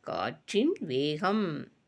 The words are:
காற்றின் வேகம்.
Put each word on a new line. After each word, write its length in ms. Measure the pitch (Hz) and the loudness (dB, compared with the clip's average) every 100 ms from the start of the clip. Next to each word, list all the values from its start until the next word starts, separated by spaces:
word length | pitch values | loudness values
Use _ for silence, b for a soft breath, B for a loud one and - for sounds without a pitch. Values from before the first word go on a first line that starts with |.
காற்றின் 720 | - 85 101 147 - 202 285 403 | -6 -4 -4 -6 -2 2 4 2
வேகம். 680 | 180 131 147 151 185 214 190 143 - _ | -2 0 0 0 0 0 0 -4 -8 _